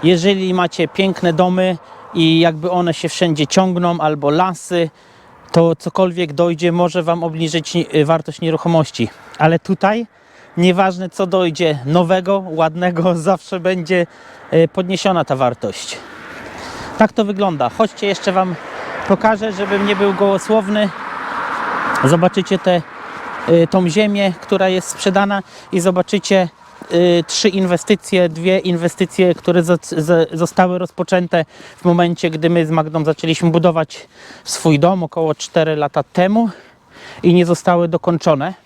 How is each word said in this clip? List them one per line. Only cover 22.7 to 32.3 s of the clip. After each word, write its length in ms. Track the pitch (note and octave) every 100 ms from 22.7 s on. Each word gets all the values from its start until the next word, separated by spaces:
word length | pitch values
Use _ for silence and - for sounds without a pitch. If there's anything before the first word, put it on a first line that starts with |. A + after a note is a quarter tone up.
| F3 - - - - - - -
e, 200 | E3+ E3
tą 220 | F#3+ F3
ziemię, 440 | D#3+ G#3+ G3+ G3 E3+
która 280 | - F#3+ F#3+
jest 180 | F#3 -
sprzedana, 560 | - G3+ F#3+ G3+ G3+ - - -
i 80 | F#3+
zobaczycie, 680 | F3+ F#3 F3+ G#3 - G3 F3 _ - - -
e, 320 | E3+ F3+ F3
trzy 260 | E3 - G#3+
inwestycje, 800 | F#3+ F#3 F3 - G3 - F#3+ F3
dwie 300 | D#3+ F3 F#3
inwestycje, 760 | F#3 F3 E3+ - F#3 - F#3 E3
które 280 | - F3
zo-, 140 | E3 F3 - D#3+
z-, 280 | D3+ E3+ D#3+
zostały 440 | E3 E3 - F#3 F3+
rozpoczęte 680 | F3+ - F3 F#3 F3 F3 D#3 - - -
w 80 | F3+
momencie, 440 | E3+ F3 E3+
gdy 200 | E3+